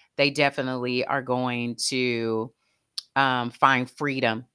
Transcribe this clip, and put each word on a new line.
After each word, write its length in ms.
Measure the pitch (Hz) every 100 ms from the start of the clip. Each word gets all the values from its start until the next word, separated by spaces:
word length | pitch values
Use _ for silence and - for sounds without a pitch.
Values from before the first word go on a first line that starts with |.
| _ -
they 120 | 143
definitely 760 | 143 139 143 127 127 123 123 -
are 180 | 135
going 540 | 127 127 127 120 120 117 -
to, 680 | 131 123 117 113 110 113 _ _ _ _ - _ 135
um, 340 | 135 127 120
find 400 | - 135 127 127
freedom 560 | - 147 131 120 110 -